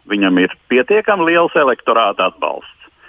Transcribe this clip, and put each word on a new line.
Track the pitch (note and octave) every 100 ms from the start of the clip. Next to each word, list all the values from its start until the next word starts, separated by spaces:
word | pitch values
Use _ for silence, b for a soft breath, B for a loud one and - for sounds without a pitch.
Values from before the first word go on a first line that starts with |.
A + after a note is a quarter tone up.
viņam | - G#2 F#2+ F2+
ir | F#2 -
pietiekami | - B2 B2+ G#3 G#3+ G3+ E3
liels | E3+ E3+
elektorāta | E3 C#3 A#2 - A2+ G#2 G2 F#2
atbalsts. | - - C#2+ - _ - b